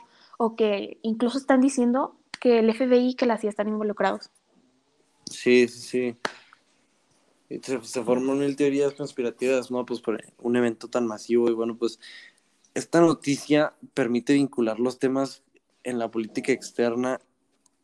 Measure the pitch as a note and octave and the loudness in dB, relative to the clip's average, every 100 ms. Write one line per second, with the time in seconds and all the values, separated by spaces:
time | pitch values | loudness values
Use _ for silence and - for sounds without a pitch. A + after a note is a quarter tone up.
0 | - _ _ - A3+ A3+ G#3+ G3+ G#3 - | -8 _ _ -4 -4 0 -2 -2 -6 -8
1 | A3+ A3+ A#3+ C4+ C4+ C4 C4+ B3+ A#3+ B3+ | -6 -2 -2 -2 2 4 4 2 0 0
2 | - _ _ - B3 A#3 A3+ A3+ B3+ B3 | -4 _ _ -2 2 4 4 2 4 4
3 | B3+ B3+ B3 G#3+ G#3 G#3 G#3 G#3+ G#3+ G3 | 4 0 0 0 -2 -4 -4 -2 -4 -2
4 | G3 G#3 - _ _ _ _ _ _ _ | -2 -2 -10 _ _ _ _ _ _ _
5 | _ _ - - B2 B2 A#2 - - B2+ | _ _ -16 -4 4 4 4 -2 -8 -4
6 | B2 A#2 - - _ _ _ _ _ _ | -4 -6 -12 -12 _ _ _ _ _ _
7 | _ _ _ _ _ B2 - B2+ A2+ B2+ | _ _ _ _ _ -14 -8 -8 -6 -6
8 | A2+ B2 C3 C#3 C#3+ C#3 C#3+ C#3 C#3 C#3 | 0 0 0 0 -2 0 0 2 -2 -2
9 | C#3 - A#2 - B2+ B2+ A#2+ B2 A#2+ A#2 | -10 -4 -6 -2 0 0 -2 -6 -6 -6
10 | - G#2+ - _ A#2+ B2 A#2+ A2+ A#2 B2 | -4 -6 -8 _ 0 2 2 -2 -6 -4
11 | A#2 G#2+ - A#2+ A#2+ A2+ A#2 A#2 A#2 - | -4 -6 0 2 4 2 -4 -2 -6 -6
12 | - - - _ _ _ _ - - E3 | -20 -20 -20 _ _ _ _ -10 0 4
13 | E3+ C#3 C#3 C3+ - D3 D3+ _ - - | 4 4 -2 -4 2 2 2 _ -8 -2
14 | A#2 A#2+ A#2+ C#3+ C3+ - A2+ A2 B2+ B2+ | 0 0 2 2 2 0 -2 0 -2 0
15 | C3+ C3+ C3+ - _ _ _ _ B2 B2 | -2 0 -4 -8 _ _ _ _ -8 -4
16 | A2+ A2+ A2 C3 C3+ B2 - - A#2+ A#2+ | -4 -4 -4 -4 -2 -2 -4 -2 0 0
17 | B2+ C3 _ _ _ _ _ _ | -2 -4 _ _ _ _ _ _